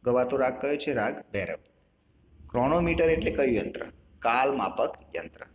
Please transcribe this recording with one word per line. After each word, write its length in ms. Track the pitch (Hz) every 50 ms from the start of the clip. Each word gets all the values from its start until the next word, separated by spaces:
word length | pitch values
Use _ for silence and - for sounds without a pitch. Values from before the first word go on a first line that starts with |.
| _
ગવાતો 320 | 123 120 127 123 123 139
રાગ 240 | 131 131 131 127 127
કયો 160 | - 139 147
છે? 160 | 143 - 156
રાગ 320 | 139 120 104 117 147 - - _
ભૈરવ. 260 | - 101 92 85 80 - _ _ _ _ _ _ _ _ _ _ _ _ _ _ - - - -
ક્રોનોમીટર 640 | - 123 123 139 156 175 170 170 165 - 165 160
એટલે 200 | 160 160 - -
કયું 240 | - - 139 127 117
યંત્ર? 380 | 101 90 - - - - - - - _ - - -
કાલ 380 | - 117 117 123 123 127 139
માપક 600 | 131 101 92 - - 95 - - - - - -
યંત્ર. 300 | 82 82 - - - - - _